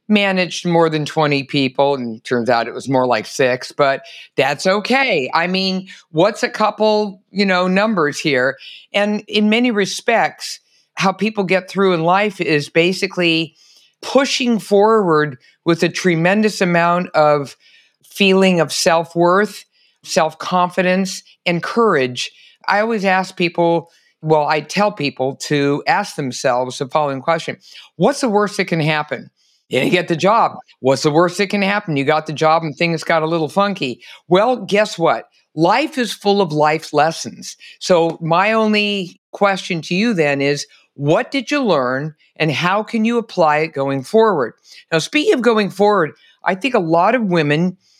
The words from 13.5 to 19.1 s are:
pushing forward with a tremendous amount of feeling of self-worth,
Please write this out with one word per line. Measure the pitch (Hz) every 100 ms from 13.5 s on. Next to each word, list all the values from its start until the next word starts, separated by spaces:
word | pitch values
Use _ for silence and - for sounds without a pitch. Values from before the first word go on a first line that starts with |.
| _ _ _ _ _
pushing | - 262 262 - 247 220
forward | - 202 208 220 180 151 151 127 _ _ -
with | 165
a | 170
tremendous | - 185 165 170 208 214 202
amount | 185 170 170 175 180 -
of | 151 147 131 - _ _ _ _
feeling | _ - 196 190 190 180
of | 151
self-worth, | - 185 165 165